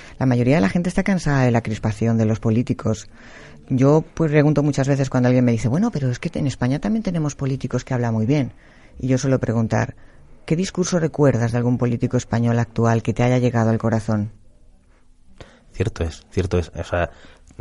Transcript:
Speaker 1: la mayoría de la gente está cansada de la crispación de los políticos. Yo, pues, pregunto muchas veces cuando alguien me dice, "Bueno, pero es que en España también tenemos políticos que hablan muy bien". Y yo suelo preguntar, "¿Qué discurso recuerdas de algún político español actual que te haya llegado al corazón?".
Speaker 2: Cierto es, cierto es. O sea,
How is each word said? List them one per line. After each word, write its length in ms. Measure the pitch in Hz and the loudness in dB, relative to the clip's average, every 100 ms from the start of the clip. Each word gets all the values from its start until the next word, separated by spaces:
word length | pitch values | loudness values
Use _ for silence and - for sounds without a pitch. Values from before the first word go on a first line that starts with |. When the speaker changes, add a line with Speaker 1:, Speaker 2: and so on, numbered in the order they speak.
| - - | -18 -4
Speaker 1:
la 80 | 127 | 0
mayoría 300 | 123 120 151 | 2 2 2
de 40 | |
la 80 | 190 | 2
gente 200 | 180 175 | 0 -2
está 160 | - | -2
cansada 400 | 196 185 160 139 | 0 0 0 2
de 80 | 127 | 4
la 100 | 117 | 2
crispación 560 | 110 107 - 107 113 113 | 0 -4 -4 -2 0 2
de 60 | |
los 160 | 110 113 | 0 0
políticos. 680 | 113 110 123 120 110 110 - - - - - - - | 0 0 0 -4 -2 -4 -8 -20 -20 -20 -20 -20 -4
Yo, 340 | 131 135 156 160 | 2 4 4 0
pues, 180 | - 160 | -4 0
pregunto 320 | 151 147 147 | 4 4 4
muchas 240 | 147 139 135 | 0 0 0
veces 200 | 139 131 | 0 0
cuando 200 | 131 123 | 2 4
alguien 160 | 127 | 4
me 80 | 123 | 4
dice, 160 | 113 117 | 2 0
"Bueno, 240 | 143 233 | 0 0
pero 180 | 151 131 | 0 -4
es 80 | 120 | -4
que 180 | 165 - | -6 -4
en 120 | 147 | -4
España 320 | - 123 143 | -2 -2 -2
también 240 | 202 220 | -2 -2
tenemos 320 | 208 170 147 - | -2 -2 -4 -4
políticos 480 | 135 135 127 123 | -4 -4 -4 -6
que 100 | - | -4
hablan 180 | 127 120 | -4 -2
muy 140 | 113 110 | 0 0
bien". 240 | 147 120 - - - - - | 0 0 -8 -20 -20 -20 -8
Y 80 | 127 | -2
yo 120 | 127 | 0
suelo 200 | 135 131 | 2 0
preguntar, 560 | - 113 110 113 110 - - - - - - | 0 0 0 0 -2 -6 -18 -20 -20 -18 -4
"¿Qué 100 | 165 | -2
discurso 420 | 190 - 180 175 | -2 -2 -2 0
recuerdas 540 | 156 - 143 113 117 | -2 2 4 4 0
de 60 | 120 | 0
algún 200 | 120 123 | 0 0
político 380 | 120 120 123 123 | 0 0 -2 -2
español 420 | - 113 117 117 | -2 -2 0 0
actual 460 | 117 - 117 113 | -2 0 2 2
que 80 | 117 | 0
te 80 | 110 | 0
haya 160 | 123 127 | 2 2
llegado 320 | 123 117 113 | 2 2 2
al 80 | 113 | 2
corazón?". 540 | 113 113 107 107 107 - - - - - _ _ _ _ - - - - _ | 0 -2 -2 -2 -4 -8 -20 -20 -20 -20 _ _ _ _ -20 -20 -20 -20 _
Speaker 2:
Cierto 300 | - 104 - | -6 -6 -4
es, 220 | 82 - - | -6 -8 -8
cierto 280 | - 90 90 | -4 -2 -2
es. 140 | 82 | -2
O 100 | - | -8
sea, 260 | - 87 82 - - - - - | -6 -4 -4 -6 -20 -20 -20 -20